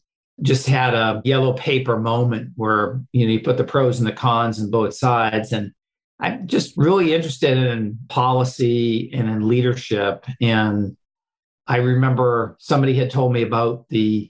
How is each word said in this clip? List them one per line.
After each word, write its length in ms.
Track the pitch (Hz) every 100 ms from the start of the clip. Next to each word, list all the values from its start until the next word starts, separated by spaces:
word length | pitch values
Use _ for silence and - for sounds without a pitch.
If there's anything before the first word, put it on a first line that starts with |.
| _ _ _ -
just 260 | 143 131 131
had 280 | 135 127
a 260 | 117 110 107
yellow 280 | 127 135 131
paper 460 | 127 - 131 127 113
moment 540 | 113 117 120 110 - -
where, 460 | 110 107 101 131 -
you 140 | 127 113
know, 60 |
you 80 | 110
put 180 | 127 123
the 60 |
pros 340 | - 139 123 117
and 80 | 107
the 60 |
cons 500 | - 123 117 117 107
on 80 | 104
both 240 | 113 107
sides. 580 | - 127 117 110 107 -
And 200 | 107 101 - _ _ _ -
I'm 280 | 170 247 185
just 280 | - - -
really 380 | 151 196 165
interested 420 | 165 160 - 147 131
in 400 | 127 113 104 113 135
policy 1000 | 131 123 127 127 - 120 120 117 113 -
and 160 | 135 110
in 180 | 107 107
leadership. 800 | 123 123 120 - 104 101 98 - -
And 560 | 113 110 107 104 98 - _ _ _ _ _ _ -
I 80 | 123
remember 800 | 123 127 131 123 123 117 117 -
somebody 360 | - 143 135
had 140 | 131 120
told 240 | 131 127
me 100 | 120
about 460 | 113 117 117 120 -
the 400 | 113 107 107 104